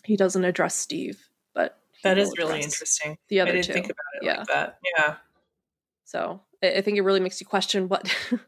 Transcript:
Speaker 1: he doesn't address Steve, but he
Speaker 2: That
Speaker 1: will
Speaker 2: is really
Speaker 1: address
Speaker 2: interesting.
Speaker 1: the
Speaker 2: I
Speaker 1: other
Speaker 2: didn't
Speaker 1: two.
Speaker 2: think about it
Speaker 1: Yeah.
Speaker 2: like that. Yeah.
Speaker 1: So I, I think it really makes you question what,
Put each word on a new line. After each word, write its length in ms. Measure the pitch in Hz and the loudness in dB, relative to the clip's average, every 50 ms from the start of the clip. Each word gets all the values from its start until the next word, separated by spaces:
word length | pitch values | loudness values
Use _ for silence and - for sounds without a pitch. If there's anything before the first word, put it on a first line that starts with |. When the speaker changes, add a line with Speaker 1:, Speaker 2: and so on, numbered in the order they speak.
| - | -2
Speaker 1:
he 120 | - 214 | 0 2
doesn't 280 | 196 196 185 190 185 185 | 4 4 4 4 2 2
address 280 | 180 175 - 170 170 - | 2 2 2 0 0 0
Steve, 540 | - - - 156 - - - 190 - _ _ _ _ _ _ - | -4 -4 -4 -6 -6 -6 -8 -10 -12 _ _ _ _ _ _ -2
but 240 | - - - - _ _ _ | -2 -2 -2 -2 _ _ _
he 160 | _ _ - 190 | _ _ 2 4
Speaker 2:
That 80 | 185 | 4
Speaker 1:
will 60 | 196 | 4
Speaker 2:
is 120 | 202 196 - 175 | 4 2 0 -2
really 140 | 165 156 156 | -2 -2 -2
Speaker 1:
address 100 | 151 147 | -2 -4
Speaker 2:
interesting. 540 | 151 151 - 160 - - - 156 151 156 - _ - | -4 -6 -4 -2 -2 -2 -2 -2 -6 -10 -10 _ 0
Speaker 1:
the 120 | 214 190 | 2 2
Speaker 2:
I 20 | |
Speaker 1:
other 100 | 180 180 | 4 4
Speaker 2:
didn't 140 | 175 180 175 | 2 2 0
Speaker 1:
two. 60 | 185 190 | 0 -2
Speaker 2:
think 120 | 185 185 | -2 -4
about 100 | 202 - - - - - | -4 -6 -8 -10 -10 -8
it 100 | - - | -4 -2
Speaker 1:
Yeah. 140 | - - - | -2 -2 -2
Speaker 2:
like 80 | 214 | -2
that. 320 | - 143 143 151 - - _ - 180 175 | -2 0 0 -2 -4 -6 _ -6 -2 0
Yeah. 200 | 160 151 151 151 - _ _ _ _ _ _ _ _ _ _ _ _ _ _ _ _ _ | 2 2 2 0 -4 _ _ _ _ _ _ _ _ _ _ _ _ _ _ _ _ _
Speaker 1:
So 340 | - - 175 - - 175 196 _ _ _ - | -8 -6 -4 -4 -6 -6 -10 _ _ _ -2
I, 80 | 190 180 - | 0 0 2
I 40 | 196 | 2
think 160 | 196 208 208 | 0 0 2
it 60 | 202 | 2
really 180 | 185 190 196 190 | 2 4 4 2
makes 180 | 185 185 - - | 2 0 -4 -8
you 80 | - | -6
question 400 | - - 190 185 - - 196 185 180 | -2 -2 0 0 0 0 0 0 0
what, 220 | 190 - - - - - - - 247 - - | -2 -2 -2 -2 -4 -4 -2 -2 -4 -4 -4